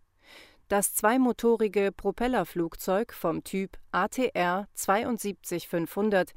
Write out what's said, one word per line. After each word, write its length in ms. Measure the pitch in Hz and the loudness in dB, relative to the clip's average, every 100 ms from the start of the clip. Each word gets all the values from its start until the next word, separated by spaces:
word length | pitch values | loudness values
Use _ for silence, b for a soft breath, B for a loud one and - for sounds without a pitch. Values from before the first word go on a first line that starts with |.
| _ _ B B B B - | _ _ B B B B -2
Das 220 | 202 - | 0 0
zweimotorige 1000 | - 214 262 247 - 233 226 214 202 196 | 2 2 4 2 2 2 2 2 2 0
Propellerflugzeug 1200 | - 202 - 247 247 - 175 165 - - 190 233 | 0 -4 -2 0 0 -2 -2 -4 -4 0 0 0
vom 320 | - 170 160 | -4 -2 -2
Typ 320 | - 190 196 - - | -4 -6 -6 -10 -6
A 180 | 180 202 | -2 -2
T 220 | - 247 | 0 -2
R 360 | - 175 185 208 | 0 0 0 -4
zweiundsiebzig 960 | - - 202 247 226 208 185 - 175 - | -4 2 2 2 -2 -4 -8 -6 -6 -2
fünfhundert 640 | 170 165 196 214 190 170 | -4 -2 0 2 4 2